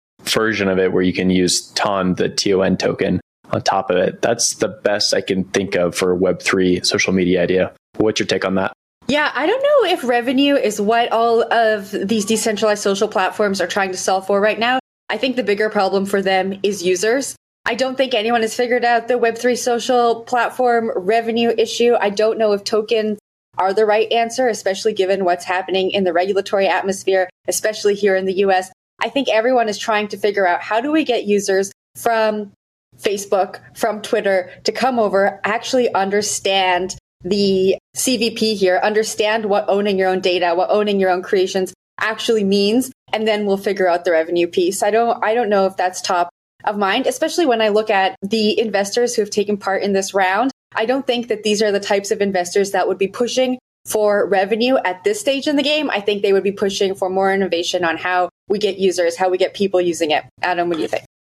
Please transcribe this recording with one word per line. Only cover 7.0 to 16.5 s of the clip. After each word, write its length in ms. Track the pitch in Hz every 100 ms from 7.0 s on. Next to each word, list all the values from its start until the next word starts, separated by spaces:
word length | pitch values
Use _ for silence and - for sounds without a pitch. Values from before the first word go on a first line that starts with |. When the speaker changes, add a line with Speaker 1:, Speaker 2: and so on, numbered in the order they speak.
| -
Speaker 1:
media 300 | 95 90 90
idea. 300 | 87 92 90 - _ -
What's 220 | 110 104
your 80 | 98
take 180 | 98
on 120 | 98 95
that? 160 | 95 - _ _ -
Speaker 2:
Yeah, 240 | 285 294
I 120 | 240 302
don't 160 | 508
know 300 | 571 587 392
if 100 | 349
revenue 540 | 247 240 240 262 285 285
is 240 | 208 202
what 320 | 202 233 240
all 300 | 226 233 226 -
of 400 | 226 220 214 196
these 320 | - 190 226
decentralized 580 | 208 220 226 208 214 202
social 260 | 208 196 208
platforms 520 | 208 185 - 208 190
are 80 | 180
trying 240 | 202 190
to 40 | 185
solve 300 | - 190 185
for 140 | 202
right 180 | 214 202
now. 220 | 233 254 - _ -
I 80 | 220
think 200 | 262 247
the 60 |
bigger 260 | 202 202 214
problem 360 | 208 190 190 196
for 140 | 196
them 380 | 190 190 190